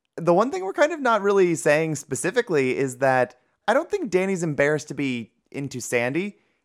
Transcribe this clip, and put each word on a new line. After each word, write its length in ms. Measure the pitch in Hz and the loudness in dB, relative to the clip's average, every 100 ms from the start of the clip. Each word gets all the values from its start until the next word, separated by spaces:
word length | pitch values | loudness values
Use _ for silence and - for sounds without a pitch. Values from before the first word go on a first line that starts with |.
| _ - | _ -6
the 180 | 175 | 2
one 160 | 175 240 | 2 2
thing 140 | 370 | -2
we're 100 | 381 | -4
kind 180 | 359 311 | 0 0
of 80 | 330 | 0
not 220 | 254 220 | 0 2
really 320 | 202 196 180 | 2 4 4
saying 400 | 160 160 147 160 147 | 2 2 2 2 -4
specifically 800 | - 131 170 240 233 156 131 120 | -6 -4 -2 -2 0 0 0 0
is 220 | 135 120 | -2 0
that 380 | 135 131 123 - _ _ - | 2 2 0 -4 _ _ 0
I 60 | |
don't 180 | 254 339 | 0 0
think 200 | 415 269 | -4 -2
Danny's 320 | 180 190 190 | 0 0 -2
embarrassed 460 | 170 143 143 151 - | -2 0 2 0 -4
to 60 | |
be 380 | 143 139 123 113 _ _ | -6 -4 -4 -8 _ _
into 300 | 131 139 127 | -10 -8 -8
Sandy. 560 | - 123 120 151 202 - _ _ | -2 0 0 -2 -6 -10 _ _